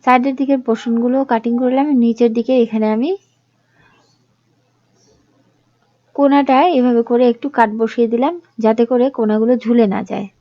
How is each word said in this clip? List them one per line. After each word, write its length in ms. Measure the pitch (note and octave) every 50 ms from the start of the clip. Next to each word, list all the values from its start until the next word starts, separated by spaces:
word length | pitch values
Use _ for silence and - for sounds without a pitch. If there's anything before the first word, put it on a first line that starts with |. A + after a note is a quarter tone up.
| _
সাইডের 300 | C4 B3+ B3+ B3 C#4 C4 B3+
দিকের 200 | C#4 B3+ C#4 C4 B3
পোর্শনগুলো 520 | - A3+ A3+ - A#3+ A#3 A#3 A#3 B3 B3+ C4+ C4+ C4+
কাটিং 220 | A#3+ A3+ A3+ A#3 A#3 A#3+
করলাম, 240 | B3+ B3 B3+ C4 C#4 D4+ D4 B3 A#3
নিচের 280 | A#3 A3+ A3+ A#3+ A#3 A3
দিকে 160 | A#3 A3+ - C4 B3+ A#3
এখানে 240 | A3+ A3 A3 G#3+ G#3+ G#3+
আমি 140 | A3 B3 D#4+ F#4+ G4+ _ _ _ _ _ _ _ _ _ _ _ _ _ _ _ _ _ _ _ _ _ _ _ _ _ _ _ _ _ _ _ _ _ _ _ _ _ _ _ _ _ _ _ _ _ _ _ _ _ _ _ _ _ _ _ _ _ _ _
কোণাটায় 540 | - C#4+ C#4 C#4 C#4+ C#4 C4+ C4 C4 D#4 F4+ E4+
এভাবে 240 | B3+ B3 B3 A#3+ A#3 A#3 A#3
করে 140 | A#3+ A#3+ B3+ A#3+ A#3
একটু 140 | A#3 - C#4 -
কাট 120 | - A#3 A3 G#3+ A3
বসিয়ে 280 | A3+ A3 - - A#3 A3+ A3+
দিলাম, 200 | A#3 B3+ D4+ F4 F4 _ _ _ - A3
যাতে 200 | A3 A3+ A3+ A#3 A#3
করে 140 | B3+ B3 A#3+ C#4 C4+
কোণাগুলো 360 | - A3+ G#3+ G#3+ A3 A3 A#3 B3+ A3+ G#3+
ঝুলে 240 | A3 A#3+ A#3+ A3+ G3+ F#3+
না 60 | G3 G3+ F#3
যায়। 160 | G3+ F#3+ G3+ G3 _ _